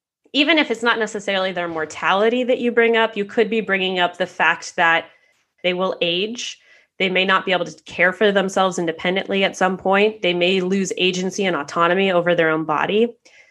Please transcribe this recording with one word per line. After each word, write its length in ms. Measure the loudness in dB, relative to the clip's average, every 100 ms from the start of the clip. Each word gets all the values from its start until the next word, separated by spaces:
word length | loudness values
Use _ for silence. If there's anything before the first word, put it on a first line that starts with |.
| _ _ _
even 240 | 0 2 2
if 120 | 0
it's 120 | -2
not 160 | -2 0
necessarily 540 | -2 -6 -4 -2 -2
their 160 | -4 -4
mortality 760 | -4 -6 -4 0 2 2 2
that 140 | 0 0
you 120 | 0
bring 280 | 2 2 2
up, 180 | 0 -2
you 80 |
could 240 | -6 -2 0
be 140 | 0
bringing 360 | -2 -2 0 0
up 200 | 0 -2
the 80 | -6
fact 500 | 0 0 0 -4 0
that 300 | 2 2 -2 _ _ _ _ _
they 100 | -4
will 240 | -2 -2 -2
age. 580 | -2 -2 -4 -6 -12 -12 _ -20 _ -4
They 120 | 0
may 160 | 0 2
not 180 | 2
be 80 | 2
able 140 | -2 -2
to 160 | -10
care 280 | -12 0 0
for 200 | 2 2
themselves 460 | 2 0 2 0 0
independently 640 | -4 -2 -2 -2 -2 0
at 120 | 0 0
some 200 | 0 0
point. 460 | 0 2 2 0
They 100 | -2
may 300 | 2 2 2
lose 320 | 0 0 -2 0
agency 480 | -2 0 -4 -2
and 100 | -2
autonomy 560 | -2 -4 0 2 2 2
over 240 | 2 2
their 140 | 2 2
own 160 | 0
body. 500 | 0 -2 0 2 0 -2 _ -20 _